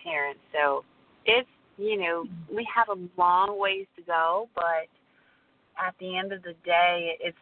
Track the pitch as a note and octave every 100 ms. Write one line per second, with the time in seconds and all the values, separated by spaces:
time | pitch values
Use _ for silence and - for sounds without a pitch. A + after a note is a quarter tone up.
0 | E3+ D3+ C#3+ C3+ _ D3+ D3 C#3 - _
1 | _ _ - A#3+ B3+ _ _ - G#3+ G#3
2 | E3+ E3+ E3 E3+ D#3+ G#3+ A3+ A#3 A3+ F#3+
3 | F3 - F3 F3+ G3+ G3+ G3 G3 G3 -
4 | E3+ E3 E3 F#3+ A#3 F3+ E3+ D#3+ E3 _
5 | _ _ _ _ _ _ _ - F#3 -
6 | F#3 F#3 G3 F#3+ F3 E3 F3 E3+ F3 F3
7 | E3 D#3+ E3+ -